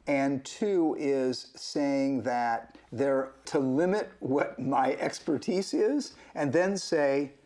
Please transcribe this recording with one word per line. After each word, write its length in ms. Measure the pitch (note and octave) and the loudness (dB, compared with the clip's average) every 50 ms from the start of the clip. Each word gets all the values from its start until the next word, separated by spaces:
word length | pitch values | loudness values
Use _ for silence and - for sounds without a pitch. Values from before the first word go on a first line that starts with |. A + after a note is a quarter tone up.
| - - | -4 -2
And 360 | C#3+ C#3 C3+ C#3 C#3+ C3 - | 0 2 2 0 0 -2 -6
two 520 | - - - A3 G#3 G3 F3+ E3 D#3 B2+ - | -8 -6 -4 -2 0 2 2 2 2 0 0
is 540 | D3+ C#3 C#3 C3+ C3 C3 B2 - - - - | 0 0 2 2 2 0 -2 -4 -6 -14 -16
saying 680 | - - - - D3 C#3+ C#3 C#3 C#3 C3+ C3+ C#3 B2+ G#2 | -14 -10 -6 -2 -2 0 0 2 2 2 0 0 0 0
that 520 | B2+ B2 A#2+ A#2+ A#2+ A#2 A2+ - - - - - - | 0 0 0 0 0 0 -2 -4 -8 -18 -20 -18 -8
there, 420 | - A2+ C#3 C#3 C3+ C3+ C3+ - - - - | -2 0 2 2 2 2 0 -2 -8 -14 -8
to 140 | - - D#3 | -2 0 0
limit 500 | C3+ C3 B2+ C#3+ E3+ F#3 G3 G#3+ A3 - - - | 2 2 2 2 2 2 2 0 -2 -4 -8 -8
what 380 | - B2+ C3 C#3+ - - - - | -4 -2 0 0 0 0 -4 -6
my 360 | C3 B2 C3+ B2+ C3 C3 C#3 | -4 0 2 2 2 2 0
expertise 840 | - - A2+ - - - - D3+ B2+ - - F#3 F#3 F#3+ - - | 0 -2 -4 -6 -6 -4 -2 -2 -2 0 -2 -2 -2 -2 -2 0
is, 380 | D#4 G#3+ A3 C#4+ D4 B3 - - - - - - | 2 2 2 2 0 -2 -6 -10 -20 -20 -12 -6
and 180 | D#3+ D3+ C#3 | -4 -2 0
then 240 | B2 E3 - G3 G3+ | 2 2 2 2 0
say, 580 | F#3 - - F3 D#3 D3 C#3 C3+ C#3+ C#3+ C3+ - - _ | -2 -2 -2 0 2 2 4 2 2 0 -2 -6 -14 _